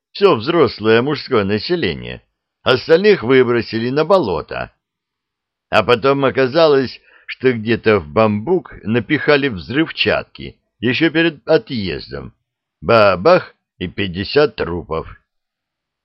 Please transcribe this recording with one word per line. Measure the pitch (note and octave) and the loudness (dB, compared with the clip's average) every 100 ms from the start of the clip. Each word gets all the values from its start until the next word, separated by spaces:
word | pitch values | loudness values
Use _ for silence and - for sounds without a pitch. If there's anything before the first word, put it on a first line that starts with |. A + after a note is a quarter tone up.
| _ | _
всё | - G3 C3 | 0 2 2
взрослое | A#2 E3+ B2 - G#2+ A2+ | 0 2 0 0 2 2
мужское | C3 C#3+ - B2 | 2 -4 -2 -2
население, | G2 G#2 - F3 G#2+ C#2 A#1+ B1 _ _ _ _ | 0 -2 -2 -4 -2 -6 -10 -14 _ _ _ _
остальных | A2 B2 - E3 G#3+ F3 | -2 -2 4 4 4 2
выбросили | A2 C3 A#2+ A#2+ G#2+ A2+ A#2+ | 4 4 4 2 -2 -4 -4
на | C#3 | -2
болото. | D#3 F#3+ A#2 D#2+ - B1 B1 _ _ _ _ _ _ _ _ _ - | 2 2 0 -4 -6 -10 -12 _ _ _ _ _ _ _ _ _ -4
А | G#2 | -2
потом | A2 A#2+ C3+ C#3 | 2 2 2 2
оказалось, | C3+ C3 C3 D3+ D#3+ C#3 B2 - _ _ _ | 0 0 0 2 4 4 0 -8 _ _ _
что | - C3 | -2 -2
где-то | A#2+ G#2+ A2 A2+ G#2+ | -2 -2 -2 2 0
в | D2 | 0
бамбук | D2+ A2 G#2 A#2+ F#3 - - | 0 0 0 -2 -4 -4 -16
напихали | F#2+ A#2 A2 D3+ - D3 C#3 | -4 -4 -2 -4 0 0 0
взрывчатки | F#2+ C#2+ C3 D#3+ - G#2 D2+ - - C2+ - _ _ | -6 -8 -4 -4 -2 -2 -2 -4 -16 -18 -18 _ _
ещё | A2+ A#2+ D#3+ | -4 0 0
перед | D3+ E3 D3 - | 0 -2 -4 0
отъездом. | D#3 - B2+ F#2+ C#2 - C#2 C2 _ _ _ _ _ | 0 0 -8 -6 -8 -10 -14 -14 _ _ _ _ _
Бабах | D#2+ A2+ G#2 F2+ G#2+ G#3+ - _ _ - | 0 4 4 4 4 2 2 _ _ -12
и | F#2 | -12
пятьдесят | - G2 E2+ G2 C#3 D3+ | -6 -6 -6 -2 0 0
трупов. | - E2+ E2+ D2+ D#2+ - - _ _ _ _ _ _ _ _ | -2 -6 -6 -6 -8 -10 -18 _ _ _ _ _ _ _ _